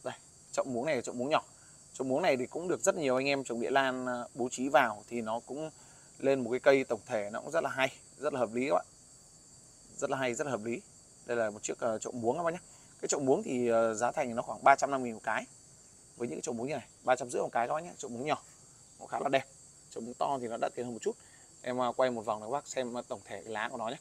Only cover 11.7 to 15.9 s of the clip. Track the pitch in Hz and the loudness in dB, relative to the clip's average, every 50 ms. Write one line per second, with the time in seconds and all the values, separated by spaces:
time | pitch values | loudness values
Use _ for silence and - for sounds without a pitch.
11.7 | - - - 120 110 107 - 120 - 127 113 113 127 160 175 165 165 180 - - | -6 -2 -2 -2 -2 -2 -4 -6 -8 -2 0 0 0 2 0 -2 -2 -4 -10 -16
12.7 | - - - - - - - - - 151 147 131 135 175 220 - 135 123 123 120 | -20 -20 -20 -20 -18 -10 -4 -2 -2 0 4 4 4 4 4 0 0 0 2 4
13.7 | 117 113 117 113 110 107 117 120 - - 147 123 113 117 123 - 117 104 - 135 | 4 4 4 4 2 2 0 0 0 0 -2 -2 -2 -4 -4 -4 -6 4 8 8
14.7 | 139 - - 135 143 135 127 120 113 104 - - 107 120 - - - - - - | 8 8 6 0 0 0 -2 -4 -6 -6 -4 -2 -2 -2 -4 -6 -16 -20 -20 -20
15.7 | - - - - | -20 -20 -20 -20